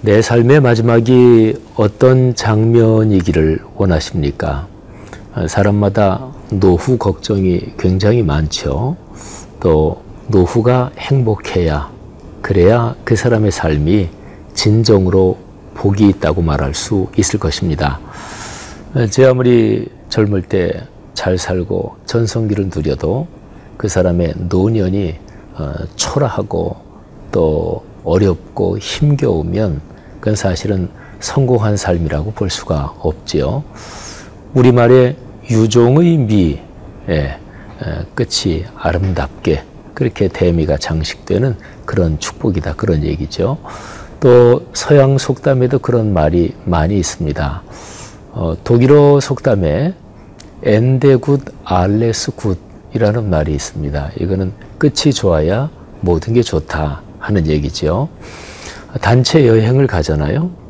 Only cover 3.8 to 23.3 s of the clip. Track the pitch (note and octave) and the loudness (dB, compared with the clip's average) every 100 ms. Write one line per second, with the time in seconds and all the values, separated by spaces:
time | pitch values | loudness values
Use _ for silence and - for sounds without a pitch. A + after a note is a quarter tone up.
3.8 | F#2+ D#2+ - F2 C#2+ - D#2 C#2+ E2+ - | 0 0 -2 -4 -4 -4 -6 -6 -8 -16
4.8 | - - - - - - F2 - G2+ G#2 | -20 -20 -20 -20 -14 -6 -4 0 2 2
5.8 | G#2 G#2 G2+ G2 C3 C#3+ - G#2 F#2+ F2 | 2 2 2 0 -8 -16 -6 0 4 2
6.8 | - B2+ G2+ F2+ - G2+ F#2 F2 - - | 2 0 0 -4 -4 0 0 0 -4 -4
7.8 | F#2+ F#2 G#2 A#2 F#2+ D2 D#2 - D#2 C#2 | -2 2 2 2 0 0 -2 -4 -4 -4
8.8 | B2+ F3 - - - - - - F2+ D#2 | -4 -6 -12 -20 -18 -18 -20 -2 2 2
9.8 | D#2 - - - - G2+ F2+ A#2+ A2+ B2+ | 2 -2 -14 -20 -2 2 2 2 2 2
10.8 | B2+ - - C#3 A2+ G#2 - F#2+ E2 D2+ | 0 -6 -2 0 0 -2 -4 -2 -2 -2
11.8 | D2 - - - - - - G2 F2+ A#2 | -6 -14 -20 -20 -20 -14 -4 4 4 4
12.8 | A#2 - - A#2 B2 A2+ G#2+ - F2 D2 | 0 -6 -2 0 2 2 0 0 -2 0
13.8 | D2+ G#2 F2 - - - - - A2 G#2+ | 2 0 0 -8 -20 -20 -16 -4 0 2
14.8 | A2+ G#2 F#2 F#2+ F#2 - - - - - | 4 4 4 2 2 0 -10 -20 -20 -4
15.8 | G2+ G2 G#2 F#2 D#2+ D#2+ E2 D2 C#2 D2 | -2 4 4 4 -2 -2 -2 -2 -2 -6
16.8 | - G#2 F#2 - - G#2+ D#2+ - F2+ D2 | -4 -4 -2 -2 -2 -2 -4 -4 -4 -2
17.8 | C#2+ C2+ - - - - - - - - | -4 -4 -12 -18 -18 -16 -16 -16 -18 -20
18.8 | - C3+ A2+ G2+ C3 B2+ B2 A#2+ A2 G#2+ | -8 -2 0 4 4 4 4 4 4 0
19.8 | A2 - - - G#2+ G2+ F2+ G2 F2 - | -6 -14 -6 -2 0 0 -2 -2 -2 -4
20.8 | - - - - - F#2 - F#2 E2+ F#2 | -10 -20 -16 -8 -2 -2 -2 -6 -4 -4
21.8 | - - - A#2 A2+ A#2 A2 G#2 G2 - | -6 -12 -6 -2 -2 -2 -2 -2 -4 -4
22.8 | D#2 C#2 D#2+ A2+ E3 | -4 -2 -2 -4 -6